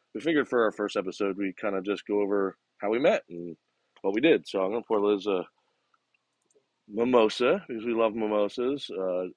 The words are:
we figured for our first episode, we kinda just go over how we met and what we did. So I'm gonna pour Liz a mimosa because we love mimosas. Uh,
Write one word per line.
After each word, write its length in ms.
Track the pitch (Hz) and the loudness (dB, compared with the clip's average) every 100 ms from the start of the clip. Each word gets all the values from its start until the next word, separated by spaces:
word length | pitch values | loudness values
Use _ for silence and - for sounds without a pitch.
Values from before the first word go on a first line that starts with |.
| _ | _
we 60 | 113 | -6
figured 260 | 151 147 123 | -2 0 2
for 160 | 123 | 2
our 80 | 107 | 2
first 240 | - 104 107 | 0 -4 -2
episode, 400 | 92 - 101 92 | -4 -2 -2 -2
we 160 | 98 - | -6 -4
kinda 220 | 107 95 | -4 -4
just 240 | 95 95 - | -2 -4 -2
go 140 | 104 | 0
over 360 | 101 101 95 - _ - | 2 0 0 -4 _ -8
how 120 | 104 | -2
we 100 | 117 | 2
met 240 | 160 220 - | 2 0 -4
and 280 | 85 85 80 _ _ _ _ | -12 -12 -14 _ _ _ _
what 120 | 98 | -2
we 60 | 107 | 2
did. 260 | 156 107 - | 4 4 2
So 140 | 98 | -2
I'm 100 | 95 | -2
gonna 140 | 117 - | -2 -2
pour 140 | 107 | 0
Liz 260 | 104 101 101 | 2 0 0
a 160 | 92 85 _ _ _ _ _ _ _ _ _ _ _ _ _ - | -2 -4 _ _ _ _ _ _ _ _ _ _ _ _ _ -10
mimosa 760 | 104 123 123 110 - 123 196 151 | -2 4 6 6 4 2 2 -2
because 180 | 113 | -8
we 80 | 117 | -2
love 220 | 113 113 | 2 2
mimosas. 720 | 110 107 104 101 - 127 139 - | 0 0 0 0 -2 -4 -4 -6
Uh, 340 | 95 92 90 92 | -6 -2 -2 -4